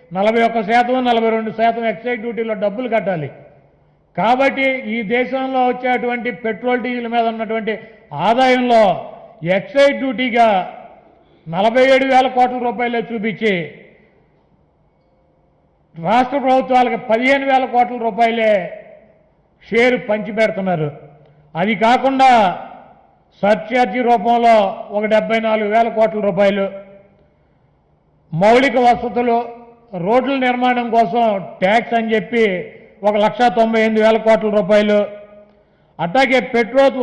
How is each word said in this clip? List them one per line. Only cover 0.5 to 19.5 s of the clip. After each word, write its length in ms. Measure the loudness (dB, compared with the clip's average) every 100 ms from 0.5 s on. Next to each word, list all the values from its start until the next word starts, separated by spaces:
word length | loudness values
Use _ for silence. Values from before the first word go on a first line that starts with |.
| 0 0
శాతం, 280 | 0 2 0 0
నలభై 240 | 0 0
రెండు 220 | -2 -4 -2
శాతం 240 | -2 0 -4
ఎక్సైజ్ 380 | -4 -6 -6
డ్యూటీలో 320 | -6 -6 -6 -4
డబ్బులు 240 | -4 -4 -4 -2
కట్టాలి. 340 | -2 -6 -8 -12 -20 _ _ _ _ _ _ -4
కాబట్టి 500 | 0 2 0 0 -2 -2 -6 -6
ఈ 20 | -4 -2
దేశంలో 460 | -2 -4 -4 0 0
వచ్చేటువంటి 640 | 0 -2 -2 -2 -6 -8 -6 -6
పెట్రోల్, 380 | -4 -4 -2 -4
డీజిల్ 240 | -6 -4
మీద 120 | -2 -2
ఉన్నటువంటి 400 | -4 -6 -6 -6 -8 -12 -20 -14 -4 0
ఆదాయంలో 540 | 2 2 2 2 4 4 0 -6 -18 -20 -10 -4 -2
ఎక్సైజ్ 380 | -2 2 2 2
డ్యూటీగా 460 | -4 -4 -2 2 4 2 -2 -12 -20 -20 _ _ _ _ -10
నలభై 360 | -2 0 4 4
ఏడు 120 | 4 4
వేల 220 | 2 4
కోట్ల 300 | 2 0 0 -4
రూపాయలే 340 | -4 -4 -4 -4
చూపించి 420 | -4 -6 -2 -2 -2 -6 -14 -20 _ _ _ _ _ _ _ _ _ _ _ _ _ _ _ _ _ _ _ _ -8
రాష్ట్ర 420 | 0 0 0 -2
ప్రభుత్వాలకు 580 | 0 0 2 2 2 -2 -2
పదిహేను 380 | 0 2 0 2
వేల 140 | 0 0
కోట్ల 320 | 0 0 -2 -4
రూపాయలే 440 | 0 0 0 0 0 -2 -14 -20 -20 _ _ _ _ _